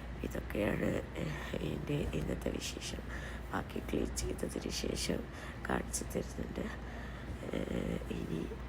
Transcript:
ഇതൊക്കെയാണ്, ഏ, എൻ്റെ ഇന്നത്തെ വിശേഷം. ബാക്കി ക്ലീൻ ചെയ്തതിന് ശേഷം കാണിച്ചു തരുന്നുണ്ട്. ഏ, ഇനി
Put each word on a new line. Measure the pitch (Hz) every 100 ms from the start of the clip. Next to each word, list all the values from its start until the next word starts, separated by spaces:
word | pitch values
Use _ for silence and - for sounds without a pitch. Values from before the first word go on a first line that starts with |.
| - -
ഇതൊക്കെയാണ്, | - - - - 104 - 95 - - -
ഏ, | - - - -
എൻ്റെ | - - -
ഇന്നത്തെ | 147 - - - - -
വിശേഷം. | - - - - - - - - - -
ബാക്കി | 92 - - -
ക്ലീൻ | 71 - -
ചെയ്തതിന് | - - - - -
ശേഷം | - - - - - - - - - -
കാണിച്ചു | 65 - -
തരുന്നുണ്ട്. | - - - - - - - - - - - - - - - 52
ഏ, | - - 50 - -
ഇനി | - - - - -